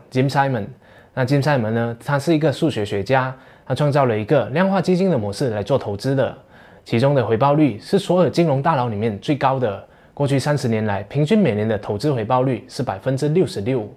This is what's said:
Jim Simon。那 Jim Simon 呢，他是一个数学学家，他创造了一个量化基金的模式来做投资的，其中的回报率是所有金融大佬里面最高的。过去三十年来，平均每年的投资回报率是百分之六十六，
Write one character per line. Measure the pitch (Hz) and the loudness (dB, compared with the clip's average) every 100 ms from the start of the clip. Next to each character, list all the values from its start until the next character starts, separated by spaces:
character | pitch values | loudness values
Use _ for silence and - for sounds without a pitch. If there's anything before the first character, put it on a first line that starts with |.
| - | -6
Jim | 131 135 | -2 0
Simon。 | 143 135 127 131 - - - - | 2 0 -2 -6 -14 -20 -20 -12
那 | - | -4
Jim | 127 143 | 0 2
Simon | 135 139 107 | 2 0 0
呢， | 117 117 117 | 0 -2 -6
他 | - 143 | -4 -2
是 | 170 | 0
一 | 156 | 2
个 | 151 | 2
数 | 131 160 | 0 -2
学 | 113 | -2
学 | 101 101 | -2 -2
家， | 98 131 131 131 - - - | 0 0 0 -8 -18 -16 -6
他 | 131 | -2
创 | 147 | 2
造 | 143 131 | 2 2
了 | 107 | 0
一 | 104 | 2
个 | 147 107 | 0 2
量 | 151 190 | 0 0
化 | 190 | 0
基 | 180 175 | 0 0
金 | 190 | 2
的 | 139 | 0
模 | 101 | -2
式 | 98 139 | -4 -4
来 | 107 | -2
做 | 98 131 | -2 -2
投 | - 101 | -2 -6
资 | 131 135 | -2 0
的， | 110 - - - - - | -2 -4 -20 -20 -20 -20
其 | - 117 | -4 0
中 | 139 | 2
的 | 139 | 2
回 | 113 113 | 2 2
报 | 139 | 4
率 | 147 147 104 | 4 2 0
是 | - 196 | -2 -2
所 | - 175 | 2 2
有 | 139 | 2
金 | 175 170 | 2 2
融 | 135 | 2
大 | 156 147 | 0 0
佬 | 123 | 0
里 | 101 | -2
面 | 113 98 | -2 -2
最 | - 139 | -4 0
高 | 135 135 | 0 0
的。 | 117 98 - - - - | -2 -4 -10 -20 -12 -4
过 | 143 | 0
去 | 135 | 0
三 | 147 147 | 0 0
十 | 123 | 0
年 | 110 107 | 0 0
来， | 98 | -4
平 | 98 139 | -4 -2
均 | 151 220 | 2 4
每 | 165 | 2
年 | 104 110 | 2 0
的 | 104 | -2
投 | - 104 | -2 -2
资 | 151 | -2
回 | 127 107 | -2 0
报 | 127 | 0
率 | 135 107 - | 2 -2 -6
是 | - | -8
百 | 123 98 | -6 -6
分 | 135 131 | -4 -2
之 | 147 | 0
六 | 165 143 | 2 0
十 | 110 | -2
六， | 101 131 107 | -2 -2 -4